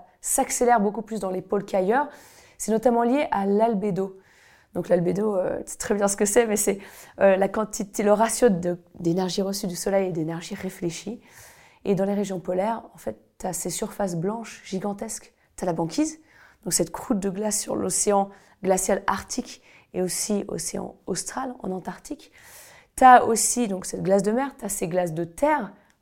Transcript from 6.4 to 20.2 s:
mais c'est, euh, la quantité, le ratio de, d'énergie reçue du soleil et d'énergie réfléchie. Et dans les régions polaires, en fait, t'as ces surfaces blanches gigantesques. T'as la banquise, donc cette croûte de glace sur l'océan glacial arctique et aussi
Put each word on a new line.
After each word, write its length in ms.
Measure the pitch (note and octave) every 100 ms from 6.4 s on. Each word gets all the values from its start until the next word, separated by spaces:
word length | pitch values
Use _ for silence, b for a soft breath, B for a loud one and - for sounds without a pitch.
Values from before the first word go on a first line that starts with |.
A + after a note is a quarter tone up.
| A#3
mais 80 | G#3
c'est, 220 | G#3+ G3 B B B B
euh, 160 | G3 F#3+
la 120 | G3
quantité, 540 | A3 G#3 - G3+ -
le 100 | G#3+
ratio 380 | G#3 A3+ - B3
de, 280 | F3+ F3 F3 - -
d'énergie 440 | E3+ F3 F#3 F3
reçue 240 | G3 G3 G3
du 80 | F3+
soleil 340 | - G3 F#3+
et 20 |
d'énergie 440 | E3+ D#3 E3 F3+ G3+
réfléchie. 680 | F#3 - F3 E3 - A#3+ B B B B B B -
Et 80 |
dans 120 | F#3 G3
les 100 | G3+
régions 240 | G3 F#3
polaires, 420 | E3+ F3+ G#3 A3+ - -
en 20 |
fait, 200 | - A3 _ -
t'as 160 | F#3
ces 160 | F3 F3+
surfaces 460 | - A3 - G3+ E3+
blanches 480 | F#3 A3+ A3 - -
gigantesques. 680 | F#3+ G3+ G3+ A3+ - - _ _ -
T'as 120 | F3+
la 60 |
banquise, 460 | E3 E3 G#3+ D#4 D#4 b b b b
donc 100 | G3
cette 180 | - E3
croûte 280 | - - G#3
de 100 | G3
glace 300 | F#3 G#3+ G#3
sur 160 | - -
l'océan 540 | F#3+ - - G3+ G3 B B B
glacial 400 | F#3 F#3 - F#3+ -
arctique 560 | G3 - - - - b b b
et 80 | F#3
aussi 420 | F#3 -